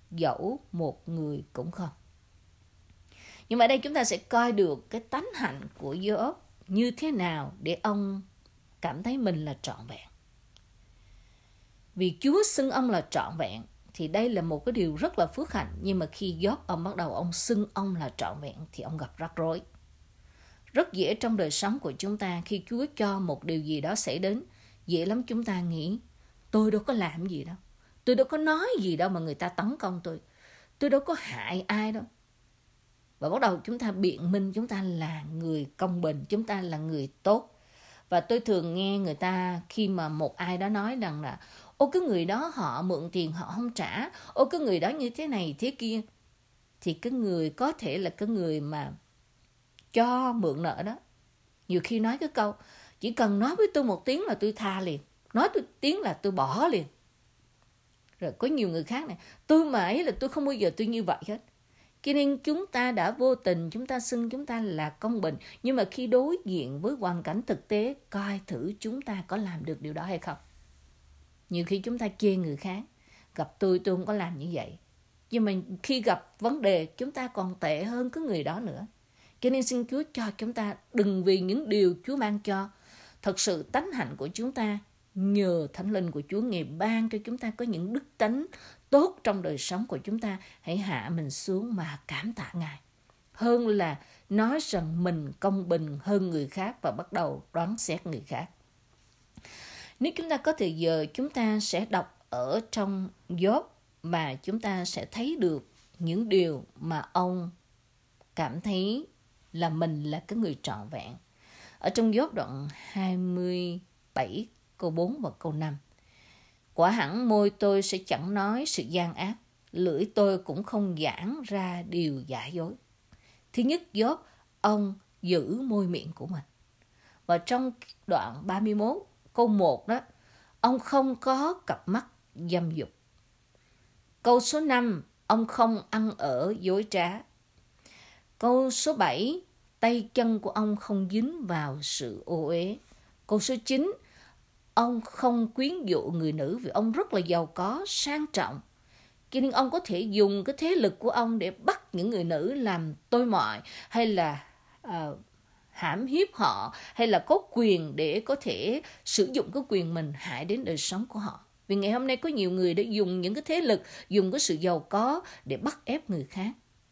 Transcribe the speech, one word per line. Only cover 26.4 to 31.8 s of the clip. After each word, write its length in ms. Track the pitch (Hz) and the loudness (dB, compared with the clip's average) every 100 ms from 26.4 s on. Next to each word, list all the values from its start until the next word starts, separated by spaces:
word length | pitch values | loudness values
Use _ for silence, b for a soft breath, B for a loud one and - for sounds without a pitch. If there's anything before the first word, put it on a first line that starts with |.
| b | b
"Tôi 200 | 214 214 | 4 4
đâu 100 | 208 | 2
có 100 | 214 | 0
làm 320 | 233 170 165 190 | 0 0 -2 -6
gì 180 | 156 | -6
đâu. 120 | 165 185 - b b b - | -8 -14 -18 b b b 2
Tôi 100 | 247 | 4
đâu 100 | 262 | 4
có 80 | 302 | 2
nói 300 | 311 311 440 403 | 2 2 2 0
gì 160 | 190 160 | 2 2
đâu 140 | 190 | 2
mà 100 | 175 | 0
người 160 | 160 143 | -2 -4
ta 140 | 175 | -4
tấn 260 | - 208 302 | -2 -2 -2
công 220 | 196 180 | -4 -4
tôi. 160 | 175 160 - b b b b _ | -8 -10 -14 b b b b _
Tôi 100 | 285 | 2
đâu 120 | 269 | 4
có 140 | 277 320 | 2 -4
hại 460 | - 240 202 185 185 | -6 -8 -6 -4 -2
ai 240 | 214 | 0